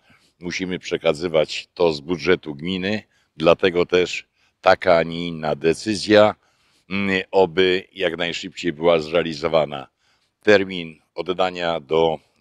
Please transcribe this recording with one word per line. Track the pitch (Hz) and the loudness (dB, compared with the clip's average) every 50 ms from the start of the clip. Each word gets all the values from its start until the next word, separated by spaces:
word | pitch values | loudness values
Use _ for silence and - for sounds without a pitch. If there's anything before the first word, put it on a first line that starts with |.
| _ _ _ _ _ _ _ _ | _ _ _ _ _ _ _ _
musimy | 85 90 82 - 95 90 92 82 | -12 -10 -8 -8 -6 -6 -6 -8
przekazywać | - - 87 80 - 82 80 73 82 90 78 78 76 - - - - _ _ | -8 -6 -6 -2 0 0 0 0 -2 -2 0 0 0 0 -4 -12 -12 _ _
to | - 87 85 80 | 0 0 0 0
z | 73 | -2
budżetu | 69 76 90 80 71 92 90 76 - 78 73 | -4 -6 -6 -4 2 2 2 2 0 -8 -12
gminy, | 69 78 87 95 92 90 98 107 104 - _ _ _ _ _ _ - | -10 -8 -8 -6 -6 -4 -4 -6 -6 -8 _ _ _ _ _ _ -2
dlatego | 78 82 85 - - 95 85 87 87 | 2 2 2 4 2 0 2 2 -2
też | - - 90 87 85 - - - _ _ _ _ _ _ _ | 2 2 0 0 0 -4 -10 -12 _ _ _ _ _ _ _
taka, | - 92 92 - - 92 87 82 | 2 2 2 4 4 2 2 2
a | 82 | 2
nie | 82 82 85 87 87 | 0 -4 -8 -8 -8
inna | 82 80 78 76 73 | -8 -8 -4 -4 -4
decyzja, | 71 71 80 78 - - 107 107 90 76 92 107 104 107 107 98 _ _ _ _ _ _ _ _ _ _ - | -2 0 0 0 0 -2 -6 -6 -4 0 4 6 6 6 6 2 _ _ _ _ _ _ _ _ _ _ -8
mm, | 92 98 101 98 95 92 95 - | -6 -4 -2 -2 -2 -2 -2 0
oby | - 98 95 85 78 90 95 92 90 92 - _ - | 2 2 2 2 2 2 2 2 2 0 -2 _ -8
jak | 95 92 87 80 82 | -4 -4 -4 -2 -2
najszybciej | 87 85 82 - - 92 - - - 87 78 | -6 -6 -6 -8 -10 -12 -12 -8 -6 -6 -4
była | 73 80 85 85 80 | 0 2 2 2 2
zrealizowana. | 76 78 80 87 82 82 80 71 78 82 78 80 73 73 73 69 65 - _ _ _ _ _ _ _ _ _ _ - | 2 0 0 0 0 0 -6 -6 -4 0 0 0 0 0 -4 -12 -14 -14 _ _ _ _ _ _ _ _ _ _ 2
Termin | 104 104 98 98 95 95 90 85 80 80 78 _ _ - | 4 4 4 4 0 -6 -10 -10 -10 -14 _ _ _ -12
oddania | - 85 90 92 87 92 92 90 87 87 85 82 80 | -10 -6 -6 -2 -2 -2 -2 -2 -2 -4 -2 -2 -4
do, | 71 65 78 80 82 82 80 73 _ _ _ _ | -4 -2 2 2 2 2 0 -2 _ _ _ _